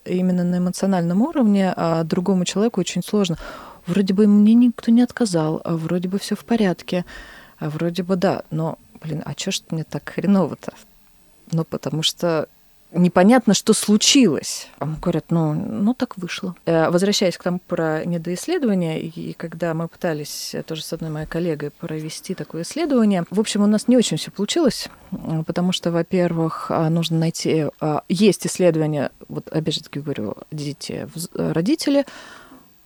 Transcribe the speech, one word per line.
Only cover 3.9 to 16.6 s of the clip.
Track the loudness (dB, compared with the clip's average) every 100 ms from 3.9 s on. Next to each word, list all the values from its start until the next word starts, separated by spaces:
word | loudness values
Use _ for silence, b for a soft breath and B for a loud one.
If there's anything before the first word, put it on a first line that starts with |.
| 0 2
бы | 4 6
мне | 8 8
никто | 8 6 2 2
не | 4
отказал, | 4 0 0 0 0 -2 -2
а | -4
вроде | -2 -2 -2
бы | -4
всё | -4 -6
в | -2
порядке, | 2 2 0 -4 -4 -4 B B B B -10
а | -6
вроде | -4 -2 -2
бы | -2 0
да, | 0 0 -4
но, | -4 -4 -6 _ -16
блин, | -10 -8 -8
а |
чё | -8 -6
ж | -6 -6
мне | -6
так | -6 -8 -8
хреново-то? | -2 2 4 2 -4 -12 -14 -18 _ _ _ _ _ -4
Ну, | -4 -2
потому | -6 -6 -2
что | -2 0 0 0 -2 _ _ _ _ 2
непонятно, | 4 6 6 6 4 2
что | 2
случилось. | 2 4 4 4 6 4 2 -4 -10 -12 -8
А | -6
мне | -4
говорят: | -2 -2 0
"Ну, | 0 2
ну | -2 -4 -2 -2 0
так | -4 -6
вышло". | -10 -8 -8 -6